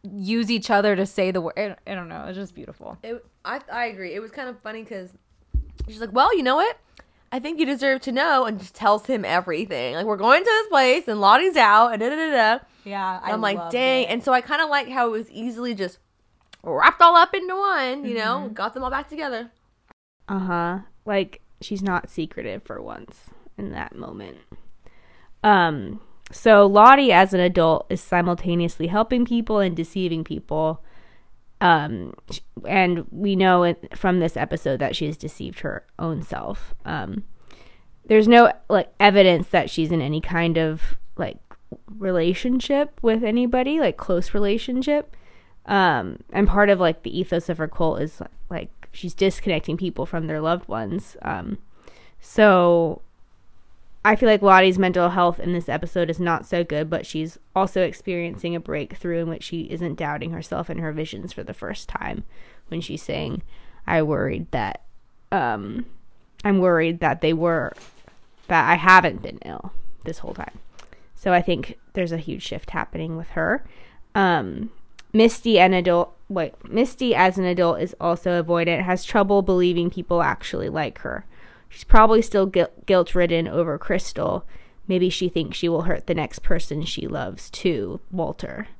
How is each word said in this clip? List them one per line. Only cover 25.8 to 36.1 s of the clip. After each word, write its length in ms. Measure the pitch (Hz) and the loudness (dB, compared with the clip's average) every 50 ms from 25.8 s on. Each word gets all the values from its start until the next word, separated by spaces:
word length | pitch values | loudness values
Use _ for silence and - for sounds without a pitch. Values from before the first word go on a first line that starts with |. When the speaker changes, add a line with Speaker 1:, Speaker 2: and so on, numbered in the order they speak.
| 98 - - 214 - - - - - - | -8 -10 -12 -14 -16 -18 -20 -20 -18 -18
Speaker 3:
so 340 | - - - 233 220 202 202 | -16 0 6 8 8 10 8
Lottie, 460 | 196 196 208 214 247 269 277 277 247 | 8 8 10 12 12 10 10 8 6
as 240 | 190 175 190 190 196 | 8 6 6 6 4
an 40 | 180 | 2
adult, 460 | 180 180 180 180 165 160 160 - - | 2 2 4 4 4 4 4 2 0
is 140 | - 190 180 | -4 -6 -6
simultaneously 840 | - - 185 175 170 175 175 175 - 180 170 175 170 170 - - 160 | -4 -2 -2 0 0 0 -2 -4 -2 -2 -2 0 -2 -2 -4 -4 -6
helping 380 | 165 180 208 220 220 254 247 240 | -2 0 0 0 0 0 0 0
people 340 | 233 240 233 226 - 220 208 | 0 -2 -4 -2 0 0 0
and 160 | 196 185 170 | 0 0 -2
deceiving 480 | 160 165 165 - 196 185 175 165 160 160 | -4 -8 -6 -4 -4 -4 -2 -4 -4 -6
people. 600 | - 151 151 - - 151 156 160 156 160 - - - - - - - - - - - - - _ - - - | -8 -10 -10 -8 -6 -4 -2 -2 -2 -2 -6 -12 -16 -18 -20 -20 -20 -20 -20 -20 -20 -20 -20 _ -20 -8 0
Um, 540 | 208 180 170 156 147 156 117 98 90 65 - - _ - | 4 4 4 4 2 -4 -8 -10 -10 -12 -14 -18 _ -14
sh-, 80 | - - - - - - - | -14 -14 -14 -16 -16 -14 -8
and 380 | - 185 190 185 180 180 170 - - | -2 0 2 2 2 0 -2 -6 -10
we 240 | - 170 202 202 196 | -8 -4 -2 -2 0
know 260 | 185 190 185 185 180 | 2 4 4 4 4
it, 340 | 175 175 165 - - - - | 4 2 0 -4 -8 -14 -10
from 240 | - - 190 185 180 | -2 0 0 2 2
this 160 | 165 165 - | 0 -2 -2
episode 440 | - - - 147 160 - - 135 123 | -4 -6 -4 -6 -6 -4 -4 -2 -2
that 160 | 139 - - | -2 -4 -4
she 100 | - 160 | -4 -6
has 120 | 147 156 | -6 -6
deceived 420 | - - 151 - - - - 190 - | -8 -12 -14 -12 -12 -12 -12 -10 -10
her 260 | - - - - - _ - - | -8 -8 -8 -10 -14 _ -12 -8
own 240 | 165 165 | -6 -6